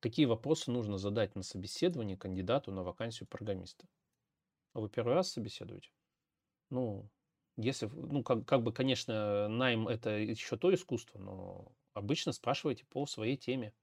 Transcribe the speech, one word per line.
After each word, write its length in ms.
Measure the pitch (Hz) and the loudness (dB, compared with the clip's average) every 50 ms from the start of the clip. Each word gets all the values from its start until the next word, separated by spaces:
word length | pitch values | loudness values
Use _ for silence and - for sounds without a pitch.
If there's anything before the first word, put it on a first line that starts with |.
| - | -2
Какие 240 | 117 - - 151 | -2 4 4 4
вопросы 440 | 127 117 110 - 139 156 - - - | 6 4 2 2 0 0 0 2 -2
нужно 260 | 120 123 113 104 101 95 | -2 0 0 0 -2 0
задать 360 | 95 101 101 113 107 98 - | 0 0 2 2 2 2 0
на 80 | 101 92 | -8 -10
собеседовании 720 | - - 98 90 98 - - - 180 175 151 113 101 92 | -8 -8 -8 -8 -8 -2 2 2 2 2 2 -4 -4 -4
кандидату 560 | 95 - 95 92 92 92 90 117 143 139 - 98 | -6 -6 -4 -4 -2 0 2 2 2 2 -2 -6
на 120 | 95 92 | -4 -4
вакансию 420 | 90 85 _ 113 117 113 - - - | -4 -4 _ -6 -6 -6 -8 -12 -10
программиста? 580 | - - - 107 101 92 87 85 - _ - _ _ _ _ _ _ _ _ _ _ _ _ _ _ _ _ _ _ | -10 -8 -4 -4 -4 -4 -6 -12 -16 _ -20 _ _ _ _ _ _ _ _ _ _ _ _ _ _ _ _ _ _
А 60 | 117 | -6
вы 80 | 110 104 | -6 -2
первый 240 | - - 117 117 127 | -2 0 2 4 4
раз 180 | 170 185 - - | 4 4 2 -2
собеседуете? 580 | - 107 - - - - - 95 95 - - _ _ _ _ _ _ _ _ _ _ _ _ _ _ _ _ | -6 -6 -6 -8 -10 -12 -12 -12 -14 -16 -20 _ _ _ _ _ _ _ _ _ _ _ _ _ _ _ _
Ну, 400 | 123 127 127 117 101 98 101 104 _ _ _ _ _ _ _ _ _ | -2 -2 -2 -2 -2 -6 -10 -14 _ _ _ _ _ _ _ _ _
если 300 | - 110 120 135 - - | -2 0 0 0 0 -4
в-, 260 | 104 117 160 135 - - | -4 -4 -6 -6 -2 0
ну, 100 | 143 117 | -2 2
как, 220 | - 127 113 113 | 4 2 2 4
как 160 | - - 131 113 | 4 4 4 4
бы, 100 | 117 110 | 2 2
конечно, 760 | - 131 135 131 - - - 113 107 107 104 104 101 104 104 | 2 2 2 2 2 0 -2 -2 0 2 2 2 2 2 2
найм — 400 | 107 117 127 127 120 110 110 - | 2 2 4 4 4 4 2 0
это 200 | 120 110 - 113 | 0 0 0 0
ещё 460 | 107 104 110 107 113 110 - - - - | 0 0 0 0 -2 -4 -4 -4 -4 2
то 160 | - 180 196 | 4 4 4
искусство, 440 | 185 - - 135 110 - - _ 101 | 4 2 -2 -4 -4 -4 -8 _ -14
но 540 | 95 95 98 95 92 92 92 95 101 - _ _ _ _ _ | -12 -10 -10 -10 -10 -10 -12 -12 -14 -18 _ _ _ _ _
обычно 380 | 104 101 101 143 - - - 120 | -6 0 0 0 2 2 -2 -2
спрашивайте 540 | - - 120 135 - - 156 127 - - | -2 0 0 0 2 2 -2 -2 -2 -6
по 200 | _ - 127 143 | _ -4 -4 -4
своей 300 | 147 - - 110 113 135 | -4 -4 -2 0 0 0
теме. 360 | 139 - - 127 131 120 104 - _ | 0 0 -2 -2 -2 -2 -6 -10 _